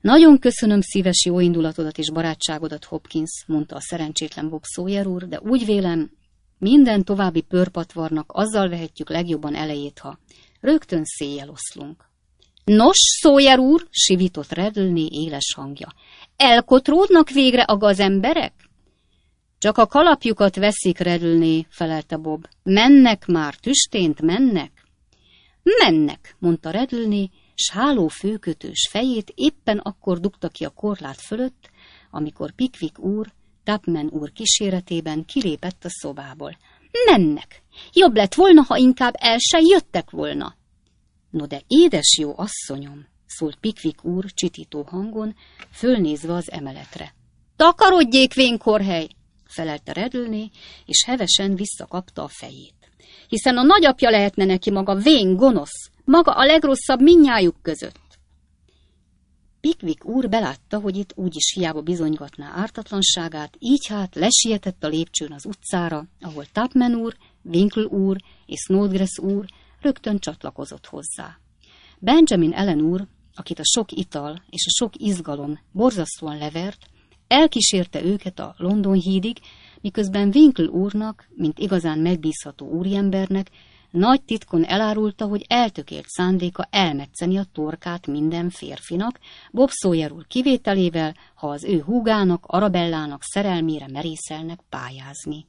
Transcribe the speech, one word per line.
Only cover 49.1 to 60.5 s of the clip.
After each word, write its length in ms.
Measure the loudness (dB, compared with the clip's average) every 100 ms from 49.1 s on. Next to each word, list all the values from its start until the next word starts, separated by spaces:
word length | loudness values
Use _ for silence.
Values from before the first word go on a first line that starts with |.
| -14 _ _
Felelte 480 | _ -10 -8 -10 -10
Redlné, 580 | -8 -8 -6 -8 -8 -10 _ -20 -20
és 200 | -4 -2 -2
hevesen 480 | -4 0 0 0
visszakapta 680 | -4 -6 -10 -12 -12 -12 -14
a 60 | -14
fejét. 460 | -14 -18 -18 -20 _ _ _ _ -20 _
Hiszen 280 | -4 0 2
a 60 |
nagyapja 480 | 6 6 6 4 2
lehetne 340 | 4 2 0
neki 260 | 0 0 0
maga, 240 | -2 -2
vén 420 | 0 4 4 4 4
gonosz, 540 | 4 2 -4 -14 -18 _
maga 280 | 2 4 4
a 120 | 4
legrosszabb 560 | 4 4 4 -2 -2 4
mindnyájuk 560 | 8 8 8 4 0 -2
között. 480 | -8 -8 -10 -16 _ _ _ _ _ _ _ _ _ _ _ _ _ _ _ _
Pickwick 440 | -4 -4 -4 -8
úr 240 | -4 -4 0
belátta, 500 | -2 -2